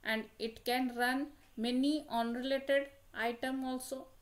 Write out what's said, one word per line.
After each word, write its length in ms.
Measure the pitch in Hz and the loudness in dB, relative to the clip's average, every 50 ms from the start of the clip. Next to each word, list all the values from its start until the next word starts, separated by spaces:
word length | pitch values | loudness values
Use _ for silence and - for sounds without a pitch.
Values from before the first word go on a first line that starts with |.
| - | 0
and 200 | 208 220 220 214 - - | 0 -2 -2 -2 -6 -8
it 260 | - 220 226 220 - - | -6 -6 -6 -6 -4 -2
can 320 | - 240 254 262 247 233 | 0 2 2 2 0 2
run 320 | 233 240 247 262 269 285 294 - - - - - | 2 2 2 2 0 -2 -4 -6 -20 -20 -14 -6
many 480 | - 220 240 247 254 262 285 302 302 294 - | -2 0 2 2 4 4 4 4 2 -2 -2
unrelated 720 | 226 233 233 233 233 247 247 269 269 269 269 - 277 277 277 277 - - - - - | 0 0 0 0 -2 -2 0 0 0 0 2 2 2 2 2 0 -10 -20 -20 -14 -6
item 520 | - 220 233 240 233 - 262 269 262 262 | -2 -2 -2 -2 -2 -4 -4 -2 -2 -2
also. 400 | 262 254 254 254 - 269 262 - - - - | -2 -4 -4 -4 -6 -8 -8 -8 -14 -20 -20